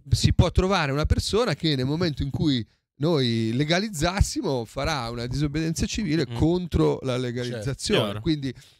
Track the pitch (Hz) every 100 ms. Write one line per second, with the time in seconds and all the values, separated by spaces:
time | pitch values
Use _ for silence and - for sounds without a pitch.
0 | 139 127 - - 180 - 185 196 147 139
1 | 156 - - 202 240 143 160 135 127 156
2 | 180 139 139 120 156 127 107 _ _ -
3 | 151 156 123 113 113 120 151 175 220 165
4 | 170 190 - 302 220 131 110 135 147 147
5 | 117 120 123 131 147 151 160 165 214 -
6 | 196 160 131 117 156 180 175 160 156 143
7 | 131 123 123 120 123 120 104 127 - 135
8 | 104 101 139 151 135 - - _